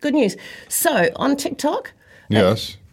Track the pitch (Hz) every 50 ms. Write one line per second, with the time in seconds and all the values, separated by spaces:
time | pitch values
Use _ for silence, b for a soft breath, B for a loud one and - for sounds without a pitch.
0 | - 294 269 302 240 196 - B B B B B B B - - - 233 269 196
1 | 170 104 - - - 277 285 277 - 339 285 - - 294 370 523 - - - b
2 | b b b b b b 104 107 95 92 110 - - - - - - -